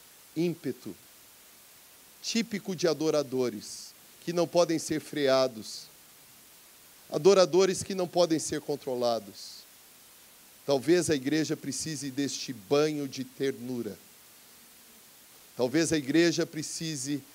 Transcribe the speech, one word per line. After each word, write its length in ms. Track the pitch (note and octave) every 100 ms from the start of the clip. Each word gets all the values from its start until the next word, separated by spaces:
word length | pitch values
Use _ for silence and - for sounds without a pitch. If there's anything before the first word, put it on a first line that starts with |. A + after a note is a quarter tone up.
| - - - -
ímpeto 600 | F3 D#3 C#3 A#2+ A2 F2 - - - - - - - - - - - -
típico 540 | - A3+ A3+ G3 - F3
de 120 | E3+
adoradores, 1040 | D3 D#3+ D3 C3+ B2+ B2 G#2+ - - - - - - -
que 80 |
não 140 | E3+ E3
podem 300 | F3 E3 D#3+
ser 220 | - D#3
freados, 840 | - D3 C#3 C3 C3 A2 G2+ - - - - - - - - - - - - - -
adoradores 680 | D#3 D#3+ G3 F3+ E3+ F#3+ F3+
que 140 | - F#3+
não 120 | F3
podem 320 | E3+ F3 D#3
ser 220 | - D3+
controlados. 1000 | - C#3+ - B2 A#2+ A2+ G2+ - - - - - - - - - - - - - -
Talvez 440 | C#3 B2 F3 E3
a 60 | D3
igreja 420 | B2+ D3+ D3+ D3+
precise 540 | C#3 B2+ D#3 D3 C#3
deste 420 | B2+ C#3 - -
banho 540 | A#2 F#2+ C#3+ D#3 D3+ C#3
de 160 | C3
ternura. 760 | B2+ - C#3 B2 B2 B2 A2 F#2 - - - - - - - - - - - - - - - -
Talvez 340 | A#2+ D3 D3+
a 60 | D#3
igreja 480 | C3 D#3 E3+ E3 D#3+
precise 800 | D#3 C#3+ - E3 D3 C3+ D3 -